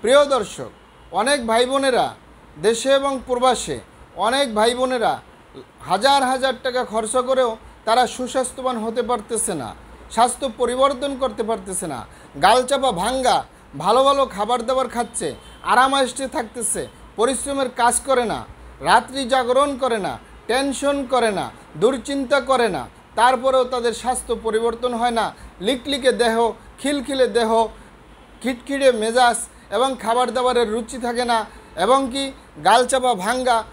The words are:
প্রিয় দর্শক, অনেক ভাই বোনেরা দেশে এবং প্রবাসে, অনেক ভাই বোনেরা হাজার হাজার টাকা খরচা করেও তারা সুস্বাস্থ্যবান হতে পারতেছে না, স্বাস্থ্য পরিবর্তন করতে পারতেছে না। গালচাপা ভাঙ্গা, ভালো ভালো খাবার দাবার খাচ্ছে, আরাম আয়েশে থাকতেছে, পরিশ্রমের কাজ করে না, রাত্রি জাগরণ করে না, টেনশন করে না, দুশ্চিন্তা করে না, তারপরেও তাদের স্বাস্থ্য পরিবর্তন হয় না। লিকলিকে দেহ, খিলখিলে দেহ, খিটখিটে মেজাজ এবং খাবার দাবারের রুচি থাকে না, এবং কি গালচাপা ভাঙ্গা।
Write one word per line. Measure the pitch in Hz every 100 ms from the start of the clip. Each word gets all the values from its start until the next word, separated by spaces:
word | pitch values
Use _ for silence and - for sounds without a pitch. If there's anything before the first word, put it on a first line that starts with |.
প্রিয় | 208 277 285
দর্শক, | 262 202 - 117 - - - -
অনেক | 175 226 285 226
ভাই | 226 247
বোনেরা | 269 269 233 139 104 - - - -
দেশে | 180 226 262 277
এবং | 277 269 240
প্রবাসে, | 247 254 240 - 127 - - - - 202
অনেক | 262 277
ভাই | 208 226
বোনেরা | 247 254 254 196 131 - - - - - - 139
হাজার | 185 262 285 254
হাজার | 262 269 247
টাকা | 262 247 233
খরচা | 214 214 254
করেও | 247 262 247 226 - -
তারা | - 233 247 -
সুস্বাস্থ্যবান | 254 262 247 - 254 240
হতে | 220 233
পারতেছে | 220 240 214 226 - 170
না, | 117 87 - - -
স্বাস্থ্য | - 240 247 277 214
পরিবর্তন | 240 247 269 269 277 269
করতে | 262 214 214
পারতেছে | 220 190 185 175
না। | 131 104 - - 139
গালচাপা | 175 247 254 277 262 180
ভাঙ্গা, | 202 262 247 175 - - - 139
ভালো | 170 233
ভালো | 269 277 262
খাবার | 185 208 247 226
দাবার | 262 254
খাচ্ছে, | 233 233 - 160 117 - - -
আরাম | 214 262
আয়েশে | 277 262 - 262 -
থাকতেছে, | 226 247 214 190 160 - - -
পরিশ্রমের | 240 262 277 277 254 247
কাজ | 240 233 277
করে | 254 233
না, | 143 107 - - - 139
রাত্রি | 214 240 262 254
জাগরণ | 262 240 254 285 269
করে | 254 226 175
না, | 117 - - -
টেনশন | 240 277 254 277 285 254
করে | 254 226 190
না, | 127 - - 151
দুশ্চিন্তা | 208 269 220 277 254 277 247
করে | 262 233 160
না, | 117 - - -
তারপরেও | 240 262 262 262 247
তাদের | 254 233 214
স্বাস্থ্য | 240 254 - 226
পরিবর্তন | 220 214 233 226 247 240
হয় | 240 226
না। | 226 - - - 185
লিকলিকে | 262 277 277 254 208
দেহ, | 240 226 233 - - -
খিলখিলে | 269 294 240 269 240 208
দেহ, | 220 226 220 - - - - - - -
খিটখিটে | 233 247 - 277 269 233
মেজাজ | 220 233 247 233 - - - 202
এবং | 262 254
খাবার | 214 233 247 233
দাবারের | 247 240 226
রুচি | 226 233 262 240
থাকে | 240 240
না, | 226 202 - - -
এবং | 185 269 269
কি | 269 269 262 - -
গালচাপা | 156 226 247 269 254 220
ভাঙ্গা। | 190 254 254 226 214